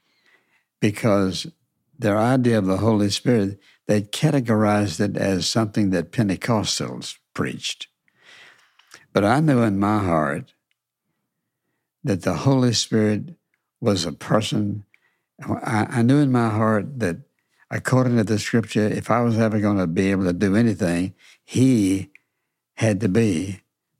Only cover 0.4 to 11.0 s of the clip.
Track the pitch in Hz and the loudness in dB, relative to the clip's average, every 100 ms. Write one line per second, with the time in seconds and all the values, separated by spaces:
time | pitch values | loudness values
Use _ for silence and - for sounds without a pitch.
0.4 | _ _ _ - 110 98 120 101 95 90 | _ _ _ -4 -2 0 0 2 0 -4
1.4 | 82 - _ _ _ - 117 104 113 131 | -10 -16 _ _ _ -6 -2 0 2 2
2.4 | 123 110 95 95 110 107 101 98 - 120 | 2 2 2 0 2 2 0 -2 0 0
3.4 | 98 98 _ _ - 104 101 - 156 147 | 0 -6 _ _ -2 -2 -2 -2 0 0
4.4 | 117 107 107 104 101 82 104 - 98 95 | 0 2 2 2 0 -2 -2 -2 -2 -2
5.4 | 85 117 110 113 101 92 82 - 104 92 | -2 -2 -2 0 0 0 -2 -2 -2 -2
6.4 | - 113 87 - 64 62 - - _ - | -2 -2 -2 -4 -6 -10 -12 -16 _ -6
7.4 | 67 - - - - _ _ _ - - | -6 -6 -10 -10 -14 _ _ _ -20 -20
8.4 | - _ _ _ _ - _ 101 101 131 | -20 _ _ _ _ -20 _ 0 2 2
9.4 | 160 123 113 98 101 107 95 82 73 80 | 2 2 2 0 0 0 0 0 0 -4
10.4 | - _ _ _ _ _ | -10 _ _ _ _ _